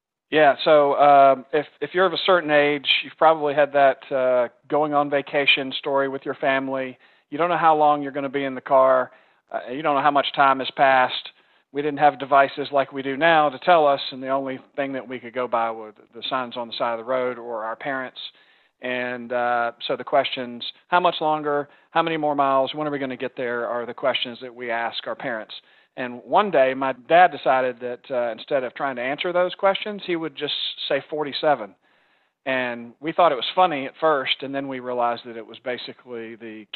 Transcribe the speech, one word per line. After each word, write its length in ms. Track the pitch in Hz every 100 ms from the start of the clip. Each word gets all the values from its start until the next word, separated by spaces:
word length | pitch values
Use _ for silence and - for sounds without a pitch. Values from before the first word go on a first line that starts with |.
| _ _ -
Yeah, 240 | 151 147 127
so, 300 | 170 151 143
um, 500 | 127 143 139 139 131 123
if, 140 | 156 143 -
if 80 | 147
you're 140 | 175 185
of 80 |
a 40 | 160
certain 280 | - 180 151
age, 360 | 147 147 147 135 -
you've 140 | 135 -
probably 340 | 160 160 147
had 220 | 143 143
that, 360 | 143 139 127 -
uh, 380 | 135 127 127 120 _ -
going 260 | 147 151
on 160 | 143 147
vacation 600 | 139 - 151 139 147 135 -
story 300 | 147 139 139
with 160 | 135
your 120 | 143 139
family. 600 | 147 135 135 135 131 127 _ _ _
You 60 | 143
don't 140 | 170
know 80 | 165
how 180 | 165 156
long 240 | 151 147
you're 120 | 139
gonna 180 | 139 139
be 140 | 139
in 100 | 135
the 60 | 127
car. 480 | - 135 131 131 123 _ _ _ _
Uh, 180 | - 113
you 120 | 131
don't 140 | 160 143
know 60 |
how 100 | 147
much 200 | 143 -
time 260 | - 139 135
has 100 | 123 -
passed. 520 | 139 131 127 - - _ _ _ _
We 100 | 139
didn't 160 | 147 143
have 200 | 147 139
devices 480 | 139 143 139 - 135
like 200 | 143 135
we 100 | 139
do 140 | 135 135
now 320 | 165 160 151
to 100 | 131
tell 260 | - 170 147
us, 140 | 139 -
and 100 | 131
the 80 | 131
only 300 | 139 135 131 -
thing 180 | - 139
that 160 | 135 113
we 120 | 127
could 120 | 117
go 140 | 120 123
by 240 | 117 117
were 220 | 113 107
the, 280 | 104 _ 117
the 60 | -
signs 280 | 135 120 123
on 100 | 117
the 80 | 107
side 160 | 123
of 60 | 117
the 60 |
road 340 | 113 131 127 120
or 260 | 117 113
our 120 | 110 113
parents. 420 | 147 135 127 - - _ _ _ _ _
And, 500 | 127 123 123 123 117
uh, 400 | 123 120 120 117 - -
so 100 | 123
the 60 |
questions, 640 | 123 139 131 - 123 120 - - -
"How 100 | 180
much 220 | 180 165
longer? 480 | 156 156 147 147 143 _ _
How 120 | 165
many 140 | 165 160
more 180 | 147
miles? 400 | 143 139 135 131
When 140 | 151 151
are 20 |
we 80 | 143
gonna 180 | 135 127
get 200 | 127 -
there?" 320 | 123 120 113
are 180 | 120 117
the 80 |
questions 440 | 117 - 123 127 117
that 120 | 123
we 160 | 120 123
ask 360 | 117 117 - 127
our 80 |
parents. 400 | 113 139 113 104 - _ _ _ -
And 260 | 123 123
one 260 | 117 165 208
day, 240 | - 131
my 180 | 131 135
dad 380 | 131 120 170 180
decided 480 | 143 156 131 131 120
that, 300 | 123 123 -
uh, 220 | 127 120
instead 320 | 113 - 143
of 100 | 123
trying 220 | - 143 123
to 60 |
answer 300 | 127 147 180
those 220 | 175 180
questions, 480 | 175 196 190 214 208
he 120 | - 170
would 180 | 160
just 200 | 135 143 - - - -
say 120 | 139 -
"forty-seven." 680 | 151 147 - 156 135 101 _ _ _ _ _ _ _ 135
And 480 | 131 123 120 117 -
we 140 | 151
thought 180 | 165 170
it 60 | 131
was 140 | -
funny 320 | - 185 147 131
at 100 | -
first, 420 | 160 143 127 -
and 100 | 135
then 140 | 139 139
we 140 | 131
realized 420 | 123 123 120 117 123
that 100 | 113
it 100 | 107
was 120 | 110
basically 720 | 131 120 - 123 127 120 113
the 320 | 113 117 107 107